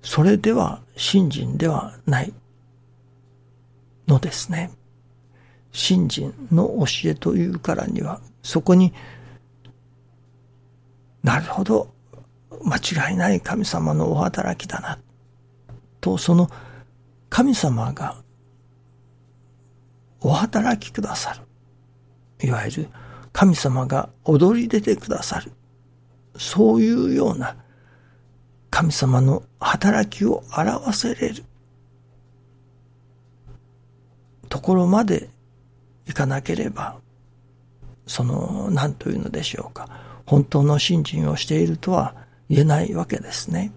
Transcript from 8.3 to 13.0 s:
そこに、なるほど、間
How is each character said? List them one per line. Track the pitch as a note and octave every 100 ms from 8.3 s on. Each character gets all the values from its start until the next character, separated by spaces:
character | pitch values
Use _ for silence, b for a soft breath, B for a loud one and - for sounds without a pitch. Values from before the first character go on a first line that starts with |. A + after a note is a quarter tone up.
| _
そ | - E3+
こ | - F3+
に、 | F#3 B B B B B _ _ - _ _ _ _ _ _ _ _ _ _ _ _ _ _ _
な | C#3 C#3
る | E3
ほ | -
ど、 | G3 - - _ _ - - _ _ -
間 | - C#3+ - D#3+